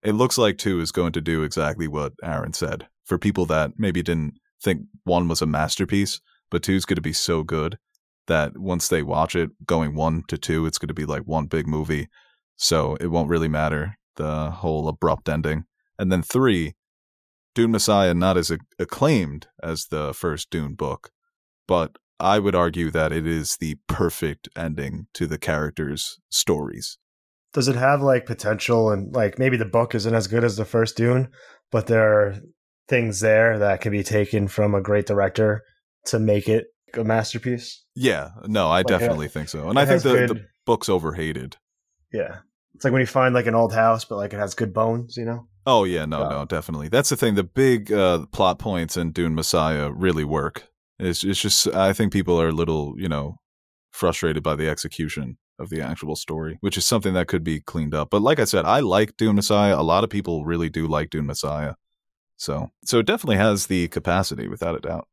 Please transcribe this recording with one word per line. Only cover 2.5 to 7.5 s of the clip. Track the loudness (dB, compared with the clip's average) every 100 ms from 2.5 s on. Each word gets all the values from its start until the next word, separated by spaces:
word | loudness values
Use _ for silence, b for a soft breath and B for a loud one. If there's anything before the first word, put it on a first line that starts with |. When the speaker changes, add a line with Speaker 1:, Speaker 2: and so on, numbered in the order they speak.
Speaker 1:
said. | -6 -6 -6 -12 _
For | -4 0
people | 0 0 0
that | 2 0 -2
maybe | -2 -2
didn't | -2 -2 -2 -8 _ _
think | -2 -2 -6 -12
one | -2 0 2
was | 0
a | 0
masterpiece, | 0 -2 -2 0 0 0 -6 _ _ _
but | -4
two's | 0 0 2
gonna | -2
be | -2
so | -4 -2 -2
good | -2